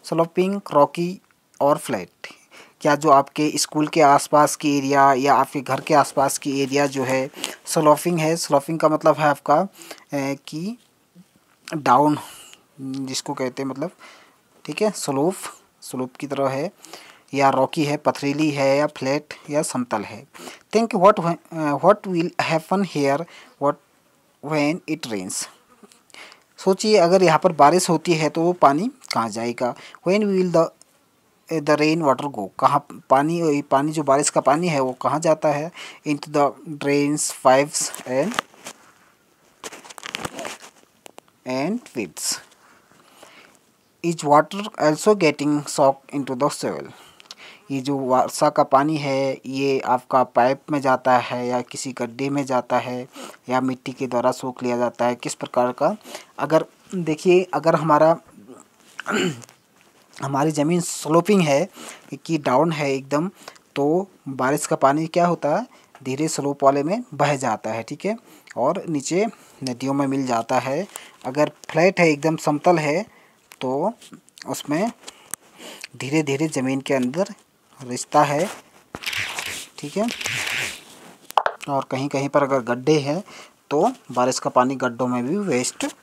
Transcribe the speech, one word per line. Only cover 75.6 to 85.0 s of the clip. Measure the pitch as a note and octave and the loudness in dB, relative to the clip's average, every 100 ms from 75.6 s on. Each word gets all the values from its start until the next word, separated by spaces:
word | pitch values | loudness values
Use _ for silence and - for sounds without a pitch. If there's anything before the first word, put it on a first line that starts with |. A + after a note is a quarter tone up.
| - - - A#2+ | -20 -20 -20 -10
धीरे | B2+ D#3 | -2 0
धीरे | D3 C3+ D#3 | 0 0 0
ज़मीन | C#3+ C3 C3+ | -2 -2 -4
के | C3+ | 0
अंदर | C3+ B2 D3 G#3 G3+ _ _ _ - | 0 0 -2 -4 -6 _ _ _ -20
रिसता | B2+ B2 - D3+ | -12 -10 0 2
है, | D3 D3 G3 - _ _ _ - - - - - - - - - | 2 0 -4 -8 _ _ _ -14 -8 -6 -6 -8 -10 -12 -14 -14
ठीक | D3 F#3+ | -8 -4
है, | A#3 - - B2 - - - - - - - - - - - - - | -4 -4 -6 -6 -6 -6 -8 -10 -18 -20 -20 -20 -4 -2 -2 -8 -6
और | C#3 | -6
कहीं | C3 C3 C#3 | -4 -6 -4
कहीं | C3+ C#3 | -4 -2
पर | D3 | -2
अगर | C#3 C3+ | 0 -2
गड्ढे | A#2 A#2+ B2+ D#3 | -4 -4 0 0
हैं | C#3 D#3+ - - - _ _ | 0 -6 -8 -20 -20 _ _
तो | D3 G#3+ C4 - | 0 0 -2 -8
बारिश | B2 B2 B2 | -2 0 -2
का | C#3 | 0
पानी | B2+ B2+ C3 | 0 0 0
गड्ढों | B2 A#2 | -4 -2